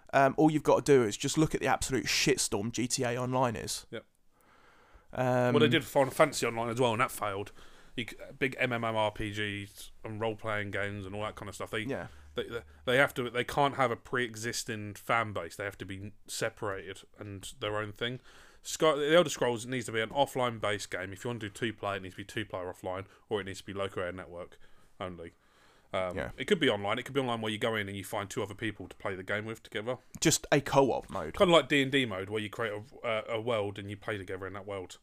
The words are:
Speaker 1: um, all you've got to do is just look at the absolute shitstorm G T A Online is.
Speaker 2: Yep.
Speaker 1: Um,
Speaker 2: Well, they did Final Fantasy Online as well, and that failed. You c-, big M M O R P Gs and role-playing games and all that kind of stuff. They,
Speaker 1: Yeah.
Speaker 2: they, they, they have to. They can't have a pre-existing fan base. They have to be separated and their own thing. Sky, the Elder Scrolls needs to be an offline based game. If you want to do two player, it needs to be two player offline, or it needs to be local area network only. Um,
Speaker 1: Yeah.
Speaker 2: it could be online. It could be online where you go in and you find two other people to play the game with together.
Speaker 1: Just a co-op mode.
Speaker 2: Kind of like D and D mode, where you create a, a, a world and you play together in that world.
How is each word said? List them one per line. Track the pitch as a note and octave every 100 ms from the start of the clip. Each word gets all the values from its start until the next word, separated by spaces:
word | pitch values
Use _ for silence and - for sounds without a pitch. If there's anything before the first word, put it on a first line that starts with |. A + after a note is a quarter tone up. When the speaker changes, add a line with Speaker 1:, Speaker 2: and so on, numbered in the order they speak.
| -
Speaker 1:
um, | C3+ C3+ A#2+
all | D#3
you've | D3+
got | D3 B2 D3
to | C3+
do |
is | G#2+ -
just | C#3 D#3
look | D#3 -
at |
the | B2+
absolute | - - B2+ -
shitstorm | - D3+ - - G2+ A2+
G | A2+ A#2+
T | -
A | A#2+ B2
Online | B2+ B2+ B2 F#2+
is. | - - -
Speaker 2:
Yep. | A#2 - _ _ _ _ _ - - - - -
Speaker 1:
Um, | - B2+ B2+ B2
Speaker 2:
Well, | D3
they | D#3
did | D#3+ -
Final | C#3+ C3
Fantasy | - D#3 - A#2+
Online | A#2 A#2
as | A#2
well, | A#2+
and | G#2+
that | C3
failed. | - G#2 G2 G2+ - - - - -
You | G#2+
c-, | - F#2 C3+
big | C#3 C3
M | B2+
M | A#2 A2+
O | A2
R | G#2+
P | - G#2+
Gs | G#2 G#2 G2+ G2 - - -
and | A2+ G#2+
role-playing | A2+ G#2 A2+ G#2 G2+
games | G2 G2+ G2+ F#2+
and | G#2
all |
that | G#2+ -
kind | G2+
of | -
stuff. | F#2+
They, | A2
Speaker 1:
Yeah. | A#2+ G#2+ F2 - - B2
Speaker 2:
they, |
they, | - A#2 - - -
they | B2+
have | C#3 -
to. | A#2+
They | A#2+ A#2+
can't | D3 C#3 C3+
have | B2
a | A2
pre-existing | - B2 A#2 G#2+ A#2 - - A2 G#2 G2
fan | - A#2 G#2+
base. | G2 E2+ -
They |
have | G2+ -
to | G2
be | F#2+ G#2 - -
separated | - A2+ - G#2+ F#2+ F2 - - -
and | G#2 F#2+ - -
their | G#2+ G#2+
own | G#2
thing. | G#2 A#2 B2+ - - - -
Sky, | - - D#3+ C#3+
the | D3 E3+
Elder | D3+
Scrolls | - B2 A#2 A#2+
needs | B2+ A2+
to |
be | A2+
an | A2
offline | C#3+ C3+ C3 B2 A2+
based | G#2 G#2 -
game. | F2+ F#2+
If | F#2+
you | B2
want | A#2
to | G#2+
do |
two | - A#2
player, | - G2+ G2
it |
needs | F#2 -
to |
be | G2
two | A#2 G2+
player | F#2+ F2+
offline, | - A2+ F#2 G2 - -
or | G#2+
it | F#2+
needs | F2+
to | -
be |
local | F#2+ G2 G#2
area | F2+
network | F#2 F2 F2 F2 - - - - -
only. | F#2+ E2+ E2+ _ _ _ _ _ -
Um, | G2 F#2 F2
Speaker 1:
Yeah. | B1 -
Speaker 2:
it | C3+
could | F3+
be | C3+
online. | G#2 G2+ A#2+
It |
could | B2 C3+
be |
online | B2+ A#2
where | A2
you | G#2+
go | A#2 A2
in | G2
and | G2
you |
find | - G#2+ G2+
two | B2
other | G2+
people | G2 A2 G2+ F2
to | -
play | G#2 F#2
the |
game | F#2+ G#2 A2
with | A2+
together. | - G#2+ A2+ B2+ - -
Speaker 1:
Just | D#3+ - -
a | D3+
co-op | - C#3+ C3 B1+ -
mode. | F#2+ D#2 -
Speaker 2:
Kind | G3
of | D#3+
like | B2+
D | D3
and | C3
D | C3+ A#2
mode, | F#2 G2
where | A2
you | G#2+
create | - A2+ G#2 A2+ -
a, | A#2+
a, | A2 - A2+
a |
world | A#2 A2 G2+ G2+
and | G2
you | G#2
play | - G#2
together | F#2+ F#2+ F#2+
in |
that | G2+ G2+
world. | G2 F2+ -